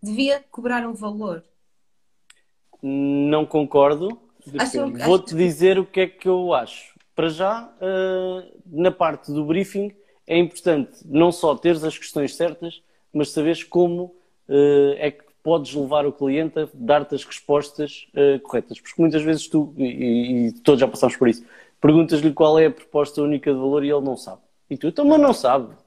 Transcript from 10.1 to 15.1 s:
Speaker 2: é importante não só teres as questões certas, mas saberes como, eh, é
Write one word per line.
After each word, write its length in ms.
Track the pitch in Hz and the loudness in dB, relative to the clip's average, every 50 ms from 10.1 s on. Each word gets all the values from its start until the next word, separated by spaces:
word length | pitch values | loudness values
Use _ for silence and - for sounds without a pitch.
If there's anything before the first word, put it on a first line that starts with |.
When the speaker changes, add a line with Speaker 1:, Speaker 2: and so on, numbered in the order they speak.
| _ _ _ | _ _ _
Speaker 2:
é 120 | _ - 170 | _ 0 0
importante 600 | 175 165 - - - 180 165 147 131 - - - _ | 0 0 -4 -6 -2 0 0 0 -2 -6 -10 -20 _
não 260 | - 135 147 165 175 | -4 2 2 4 4
só 240 | 170 - - 160 143 | 2 0 0 0 0
teres 280 | 117 - 170 170 160 151 | 0 0 -2 -2 0 -2
as 140 | 160 147 - | -8 -8 -8
questões 380 | - - - 156 143 135 - | -16 -10 -6 -6 -6 -6 -4
certas, 460 | - 170 175 151 - - 170 165 - _ _ _ _ _ _ _ | -4 -4 -4 -4 -8 -14 -16 -16 -16 _ _ _ _ _ _ _
mas 160 | 151 147 143 | -4 -4 -4
saberes 320 | - - 151 156 170 156 - | -2 -4 -2 -2 -2 -4 -6
como, 520 | _ - 180 175 175 170 175 180 180 - _ _ _ _ _ _ _ | _ 0 0 0 2 0 -4 -8 -10 -14 _ _ _ _ _ _ _
eh, 460 | 139 143 143 143 143 143 143 143 139 - | 2 4 4 6 6 6 4 4 2 0
é 140 | 151 147 | -4 -6